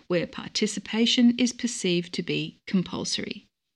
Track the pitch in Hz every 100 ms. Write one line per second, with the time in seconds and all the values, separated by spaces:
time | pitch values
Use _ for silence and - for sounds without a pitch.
0 | - 175 - - - - 214 208 - 220
1 | 233 - 240 240 247 - 240 - 185 175
2 | 175 - 170 151 156 - - 190 175 -
3 | - - - - - _ _